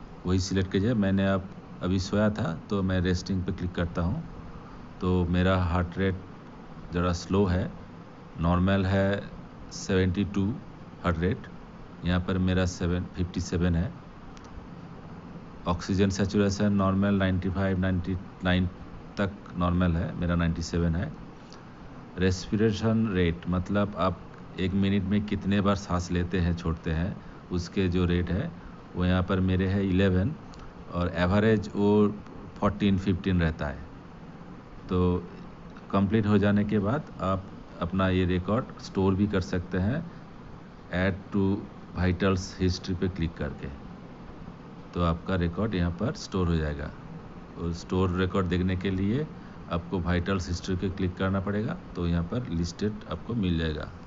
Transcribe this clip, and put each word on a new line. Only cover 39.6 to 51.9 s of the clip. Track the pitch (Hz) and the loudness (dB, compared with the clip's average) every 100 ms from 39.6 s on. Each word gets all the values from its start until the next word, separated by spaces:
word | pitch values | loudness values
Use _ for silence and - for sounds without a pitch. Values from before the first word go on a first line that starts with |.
| 87 95 | -2 0
हैं | 95 147 170 - - - - - - - - 87 | 2 0 -4 -12 -16 -16 -16 -16 -16 -18 -6 0
add | 95 92 - | 0 0 -2
to | 101 98 101 - - - 87 | 2 2 2 -4 -12 -10 0
vitals | 90 87 98 95 - - | 2 4 2 2 -2 0
history | 92 90 - 90 | 0 0 -2 -2
पे | 95 | -2
click | 90 80 | 0 -4
करके, | - 73 69 71 71 - - - - - - - - - - - | -2 -6 -6 -10 -10 -12 -14 -14 -16 -14 -14 -14 -14 -16 -16 -8
तो | 90 | 0
आपका | 87 82 - 95 | 2 0 0 0
record | 85 87 110 | 0 0 -2
यहाँ | 92 87 | 0 0
पर | 85 113 | 0 -4
store | 156 - 98 87 | -4 -4 0 2
हो | 82 | 2
जाएगा। | 76 73 73 - - - - - - - | 0 -4 -8 -10 -14 -14 -14 -16 -14 -8
और | 85 | -6
स्टोर | 85 - 92 92 | -6 -2 2 2
record | 87 92 98 92 | 4 2 2 2
देखने | 87 92 90 | 2 2 0
के | 98 | 0
लिए | 92 98 127 151 - - - - | 0 2 0 -2 -8 -14 -14 -4
आपको | 87 - 95 | -4 -2 -2
Vitals | 87 87 87 98 85 | 2 2 2 0 0
history | 87 - 92 | -4 -2 -2
पे | 98 | -2
click | - 90 92 | 0 -2 0
करना | 95 98 | 0 0
पड़ेगा, | 98 104 120 170 - | 0 -2 -2 -6 -8